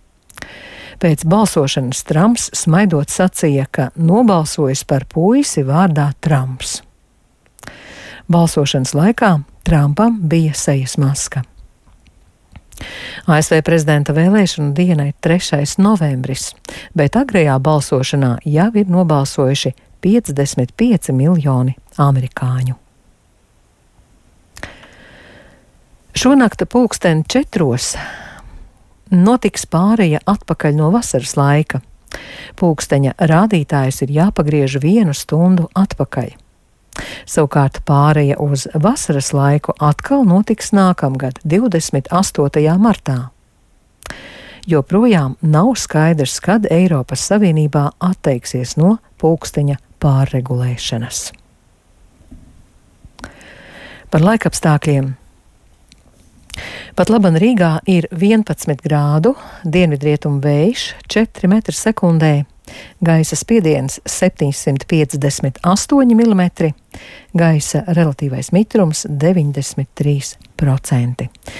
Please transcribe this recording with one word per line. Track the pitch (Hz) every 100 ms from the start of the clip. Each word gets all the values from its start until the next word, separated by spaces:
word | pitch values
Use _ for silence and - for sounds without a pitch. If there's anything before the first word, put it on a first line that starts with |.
| _ _ _ - - - - - - -
Pēc | 170 147
balsošanas | 160 208 208 165 139 147 127 -
Trumps | - 156 214 240 -
smaidot | - 165 170 208 151 143
sacīja, | - 185 - 160 139 139
ka | - - 160
nobalsojis | 165 208 233 175 156 - 135 139
par | - 135 -
puisi | 160 185 269 285 156
vārdā | 131 156 190 147 143 -
Trumps. | - 143 131 127 - - - _ _ _ _ _ _ _ - - - - - - -
Balsošanas | 170 165 156 143 139 - 143
laikā | 196 - 214 156 - -
Trumpam | - 156 143 147 233 220
bija | 156 165 156 -
sejas | - 139 131 -
maska. | 139 139 - 135 - - - _ _ _ _ _ _ _ _ - _ - - - - - -
A | 156
S | -
V | 160
prezidenta | 170 165 151 147 143
vēlēšanu | 147 180 208 180 - 147 143
diena | 180 156 143
ir | -
trešais | 170 180 - 143 147 -
novembris, | 202 202 151 131 131 131 - - - - -
bet | 160 143 233
agrajā | 269 202 147 131
balsošanā | 151 151 - 135 131 143 127 117
jau | 151 151 208 208
ir | 190
nobalsojuši | 175 170 147 135 - 131 139 - - _ -
piecdesmit | 185 233 - 139 143 - 123 -
pieci | 240 196 - 131
miljoni | 151 175 143 127 131 - _ -
amerikāņu. | 139 131 127 - 127 127 127 123 _ _ _ _ _ _ _ _ _ _ _ _ _ _ _ _ _ - - - - - - - - - - _ _ _ _ _ _
Šonakt | - 254 277 226 - 180
pulksten | 247 240 - 180 156
četros | - 254 294 196 143 120 - - - - - - - - - _ _ _ -
notiks | 185 196 247 196 - -
pāreja | 165 196 220 170 151 -
atpakaļ | 208 - 160 151 151
no | 156
vasaras | 233 - 127 143 147
laika. | 143 147 156 135 - - - - - - - -
Pulksteņa | 175 151 - 139 135 -
rādītājs | 165 160 220 180 143 143 131 -
ir | 135 147
jāpagriež | 196 - 147 151 135 135
vienu | 151 226 175 139
stundu | - 156 180 185 160
atpakaļ. | 190 196 - 139 131 - - _ _ _ _ _ - - - -
Savukārt | - 147 151 139 -
pāreja | - 143 147 151 139 143
uz | 147 135 -
vasaras | 160 190 285 - 143 - 139
laiku | 139 147 - -
atkal | 151 - - 277
notiks | 208 185 214 214 -
nākamgad, | 202 185 175 139 131 131 -
divdesmit | 151 185 247 165 - 139 -
astotajā | 175 196 - 139 151 156 185
martā. | 226 - - 127 127 _ _ _ _ _ _ _ - - - - - -
Joprojām | - 156 - 196 247 180 131 -
nav | 160 151 233 240
skaidrs, | - 156 160 160 127 -
kad | - 220 208
Eiropas | 165 185 143 - 131 -
Savienībā | 208 190 156 151 147 143 -
atteiksies | 180 190 151 123 - 127 120 151
no | 175 226 _ -
pulksteņa | 160 160 - 156 143 135 _ -
pārregulēšanas. | 147 135 139 131 127 123 123 120 - 117 120 - - - _ _ _ _ _ _ _ _ - - - - _ _ _ _ - - - - - - - - - - -
Par | 156 180
laikapstākļiem. | 226 165 - 160 147 160 139 135 127 _ _ _ _ _ _ _ _ _ _ _ _ - - - - - -
Pat | 180
laban | 226 190 160
Rīgā | 226 226 170 156 -
ir | 180 160 165
vienpadsmit | 202 220 214 156 - 139
grādu, | 143 147 147 156 220 269 - - 170
dienvidrietumu | 180 170 143 151 147 151 139
vējš | 147 147 185 247 - - -
četri | 208 226 - 185
metri | 214 - -
sekundē, | 220 - 175 160 156 147 139 _ - - - -
gaisa | 165 165 156 156
spiediens | - 226 160 143 139 - -
septiņsimt | - 185 - 143 - 151 135 -
piecdesmit | 160 147 143 143 - 139 -
astoņi | 175 202 - 277 254 226
milimetri, | 233 190 175 - 160 - _ - - - - 170
gaisa | 165 151 - 147 -
relatīvais | 170 160 139 143 131 - 180
mitrums | 220 214 165 151 -
deviņdesmit | 143 165 180 147 139 - - 135
trīs | - 147 139 - - -
procenti. | - 143 135 - 123 120 123 123 _ -